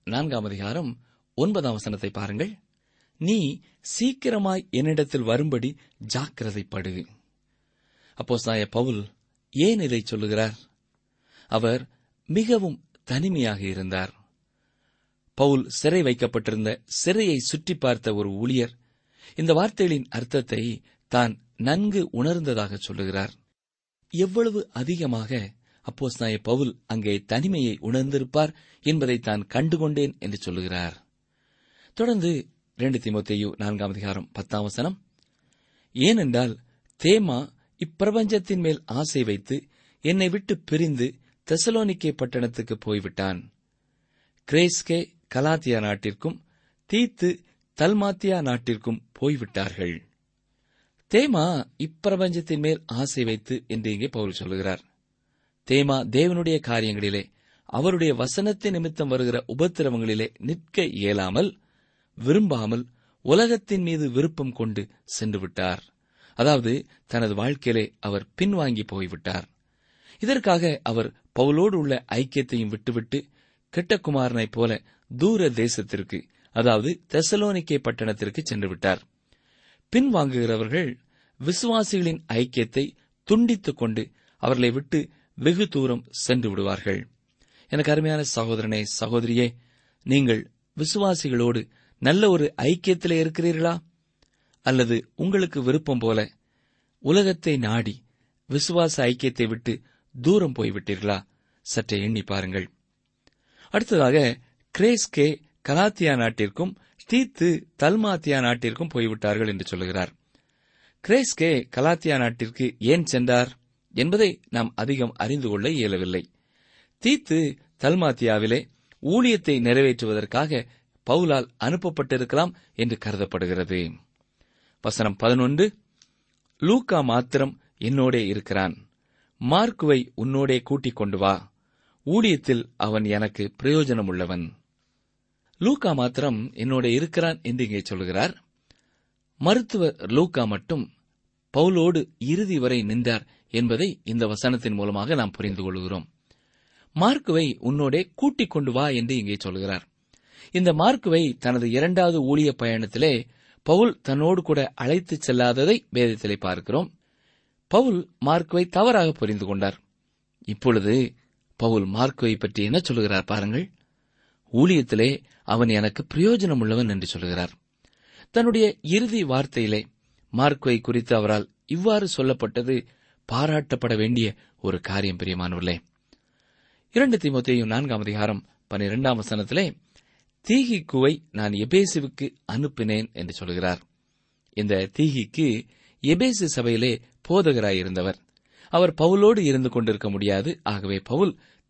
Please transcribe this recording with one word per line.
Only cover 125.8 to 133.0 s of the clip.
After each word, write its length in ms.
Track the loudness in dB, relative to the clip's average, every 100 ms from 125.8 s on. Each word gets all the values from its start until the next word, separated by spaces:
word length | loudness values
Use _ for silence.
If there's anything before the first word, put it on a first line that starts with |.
| _ _ _ _ _ _ _ _
"லூக்கா 420 | 2 2 2 0
மாத்திரம் 600 | 2 0 0 0 -2 -6 _ -8
என்னோடே 480 | -2 2 2 2 0
இருக்கிறான். 640 | -4 -2 -2 -2 -4 -16 _ _ _ _ -6
மார்க்குவை 720 | 2 2 2 2 4 4 2 -4
உன்னோடே 460 | -2 0 2 0
கூட்டிக் 340 | 0 -2 -2 -4
கொண்டு 220 | -4 2
வா. 340 | 2 0 -4 _ _ _ _ _ 0
ஊழியத்தில் 640 | 2 4 2 2 0 -2 -4
அவன் 280 | -2 0